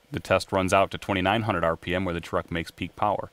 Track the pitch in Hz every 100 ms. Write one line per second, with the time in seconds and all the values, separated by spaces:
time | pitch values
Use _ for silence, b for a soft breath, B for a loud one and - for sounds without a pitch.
0 | - - - 95 - 98 92 98 95 90
1 | - 98 92 113 110 87 82 82 - 90
2 | 90 85 - 90 - 85 82 - 90 -
3 | 104 95 -